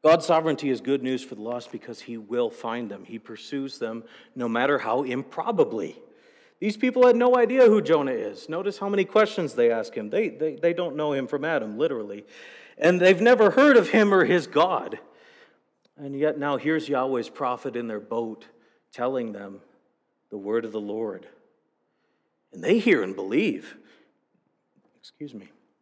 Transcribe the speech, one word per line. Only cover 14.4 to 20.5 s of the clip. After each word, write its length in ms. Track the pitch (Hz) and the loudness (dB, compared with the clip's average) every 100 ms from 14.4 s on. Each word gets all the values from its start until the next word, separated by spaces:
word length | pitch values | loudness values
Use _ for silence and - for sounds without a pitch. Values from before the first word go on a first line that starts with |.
| 143 | 2
God. 540 | 143 175 160 - - - _ _ _ _ _ _ _ _ _ | 2 2 0 -6 -14 -16 _ _ _ _ _ _ _ _ _
And 180 | 143 139 | -12 -2
yet 220 | 151 151 | -2 -2
now 200 | 143 139 | -4 -2
here's 300 | 151 156 143 | -2 -2 -2
Yahweh's 420 | 139 131 131 - | -2 0 -2 -6
prophet 460 | - 131 123 139 120 | -6 -4 -4 -6 -8
in 120 | 120 | -8
their 120 | 107 | -10
boat 460 | 107 117 113 107 - _ _ _ _ | -6 -6 -6 -10 -18 _ _ _ _
telling 400 | - 123 131 117 | -6 -4 -4 -6
them 300 | 101 101 98 _ _ _ _ _ _ _ | -10 -14 -18 _ _ _ _ _ _ _
the 80 | 104 | -12
word 280 | 98 | -4